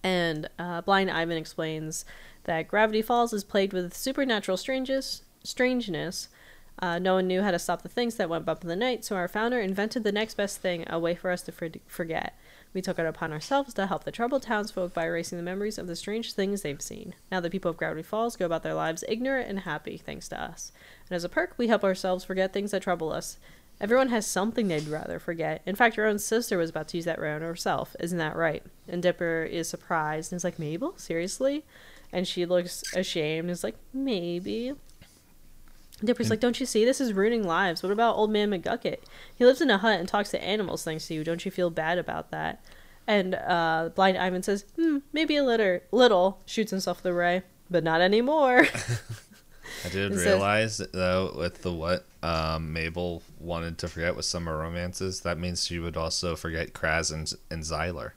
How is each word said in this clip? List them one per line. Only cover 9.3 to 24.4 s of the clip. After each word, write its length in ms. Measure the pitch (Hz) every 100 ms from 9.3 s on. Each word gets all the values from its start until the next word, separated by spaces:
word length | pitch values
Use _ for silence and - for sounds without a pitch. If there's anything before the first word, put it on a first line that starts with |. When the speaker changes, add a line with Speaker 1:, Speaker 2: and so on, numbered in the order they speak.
| 208 233 247
Speaker 1:
invented 440 | 190 190 214 254
the 80 | 214
next 220 | 208 220
best 240 | - 202 -
thing, 240 | 185 175 -
a 80 | 170
way 160 | 170
for 160 | 175 185
us 100 | 180
to 100 | -
for-, 180 | - 170 - -
forget. 500 | - 165 160 - - - - -
We 80 | 190
took 160 | 185 175
it 80 | 160
upon 260 | 160 160
ourselves 400 | 151 - 277 277
to 120 | - 190
help 160 | 165
the 60 | -
troubled 320 | - 233 269
townsfolk 500 | - 220 214 - 180
by 120 | 175
erasing 340 | 165 170 170 175
the 60 |
memories 340 | 175 190 208 208
of 80 | 180
the 80 |
strange 380 | 170 - 214 226
things 280 | - 196 202
they've 200 | 151 139
seen. 320 | - - - - -
Now 100 | 185
the 80 | 170
people 220 | 190 180
of 60 | 156
Gravity 260 | 160 156
Falls 340 | 170 214 233 -
go 80 |
about 200 | 175 165
their 100 | 160
lives 300 | 156 160 165 -
ignorant 400 | 226 254 269 -
and 120 | 202
happy, 360 | 185 151 - 160
thanks 320 | - - -
to 140 | -
us. 300 | - 165 - - - - -
And 60 |
as 80 | 180
a 40 | 175
perk, 260 | - 359 -
we 120 | 240
help 160 | 214
ourselves 400 | 196 185 185 185
forget 280 | - 190 190
things 200 | 202 202
that 100 | 196
trouble 300 | 190 175 160
us. 260 | - - - - - - -
Everyone 280 | 220 254 262
has 180 | 233 202
something 400 | 185